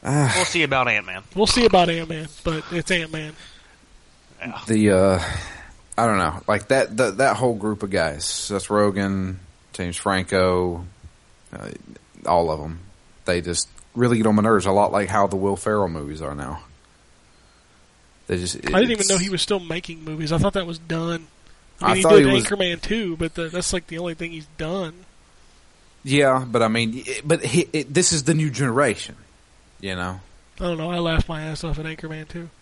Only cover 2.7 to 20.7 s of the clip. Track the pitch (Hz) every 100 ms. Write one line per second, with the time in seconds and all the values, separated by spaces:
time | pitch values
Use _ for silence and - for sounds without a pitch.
2.7 | 175 156 180 160 160 151 156 - - -
3.7 | _ _ - _ _ _ - 82 - -
4.7 | 110 107 95 98 92 82 - - - -
5.7 | - - - 117 101 85 - - 104 -
6.7 | 131 120 110 123 98 135 104 123 110 104
7.7 | 104 104 95 80 73 - - - 101 -
8.7 | 104 104 98 98 98 95 92 - - _
9.7 | - 90 87 104 95 90 95 92 90 90
10.7 | 85 90 - - _ _ _ - - 50
11.7 | 50 - - _ - - 87 85 78 76
12.7 | 85 90 - _ - - 90 87 85 -
13.7 | - - - 123 120 110 107 107 107 92
14.7 | 95 101 101 98 104 101 95 98 98 -
15.7 | 107 95 82 71 78 76 71 67 76 -
16.7 | - _ _ _ _ _ _ _ _ _
17.7 | _ _ _ _ _ - 90 90 - -
18.7 | 185 240 220 196 196 190 180 - 202 170
19.7 | 165 - 165 156 156 156 165 196 196 170